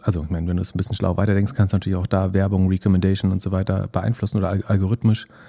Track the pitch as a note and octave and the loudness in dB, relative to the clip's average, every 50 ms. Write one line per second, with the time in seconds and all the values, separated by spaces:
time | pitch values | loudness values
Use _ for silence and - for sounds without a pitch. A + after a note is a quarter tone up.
0 | - - F#2 E2+ D#2+ D#2 F2 E2 E2 F2 F2+ F2+ F#2 - - F2+ F#2 - G#2 - | -2 -2 -2 -2 -2 -4 -4 -4 -2 -2 -2 -2 -4 -4 -4 -4 -4 -4 -2 -2
1 | F#2+ F#2 F2 F2+ G2+ G#2 G2+ G2 G2+ G2+ - - G#2 F#2+ - F#2+ - G#2+ F#2+ F#2 | 0 0 0 2 2 2 2 2 2 0 2 0 2 2 2 0 0 0 -2 -2
2 | F#2+ - - F#2+ F#2+ F#2+ F#2 G2 G2 G2 G2+ F#2 F#2 F#2 F#2+ F#2 - G2+ F#2+ F2+ | -2 0 0 0 0 2 2 0 2 2 2 2 2 2 2 0 2 2 2 4
3 | F2+ F#2+ G2 F#2+ - F#2+ F#2+ F#2 - F#2 F#2+ F#2 F#2+ - F#2+ G2 G2 G2+ - F2+ | 4 2 0 0 0 -2 -2 -2 -2 -2 -2 -2 -2 -2 -2 -2 -4 -4 -4 -2
4 | F#2 A2 A#2 - - G#2 - G#2 F#2+ F2 G2 F#2+ - - G#2+ G2 F#2+ F#2+ A2+ - | -2 -2 -2 -2 -4 -2 -2 -2 -2 0 -2 -4 0 0 0 2 2 0 -2 2
5 | - A2+ G#2+ - - - - - - | 2 2 2 2 -2 -12 -20 -20 -20